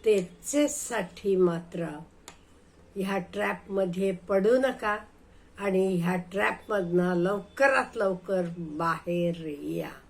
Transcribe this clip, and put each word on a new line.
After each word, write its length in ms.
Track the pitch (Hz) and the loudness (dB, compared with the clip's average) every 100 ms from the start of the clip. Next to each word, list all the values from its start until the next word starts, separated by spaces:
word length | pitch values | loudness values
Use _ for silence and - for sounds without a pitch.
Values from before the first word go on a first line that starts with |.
त्याच्यासाठी 1300 | 220 202 180 - - 285 294 - - 233 180 - 202 190 | 4 2 2 -10 -2 0 0 -2 -6 -4 -6 -6 0 4
मात्र 500 | 180 170 170 170 165 151 170 - - - - - - - - 202 | 2 2 -8 -8 -8 -8 -16 -20 -20 -20 -20 -20 -20 -20 -14 -6
ह्या 220 | 190 196 | -2 -2
ट्रॅपमध्ये 920 | 180 196 202 196 - 190 190 175 196 | -4 -4 -2 -4 -4 0 0 0 -2
पडू 460 | 185 - 196 202 262 | -2 0 4 6 4
नका 380 | 262 254 220 208 - - - - - - | 4 0 -2 -4 -6 -20 -20 -20 -20 -6
आणि 380 | 202 190 190 180 | 0 2 2 2
ह्या 180 | 170 | 0
ट्रॅपमधनं 1000 | 180 180 196 214 - - 208 175 175 180 | -2 -2 -2 0 -2 -2 -2 2 2 2
लवकरात 800 | 175 180 202 185 - 269 262 - 233 | 2 0 -2 -6 2 4 4 -2 -2
लवकर 460 | 196 185 - 185 175 170 | 0 0 -2 -2 -2 -6
बाहेर 880 | 160 151 170 165 175 175 175 165 160 143 | -8 -2 -2 -2 -2 0 0 -2 -8 -8
या. 280 | 151 165 - - | -6 -6 -6 -12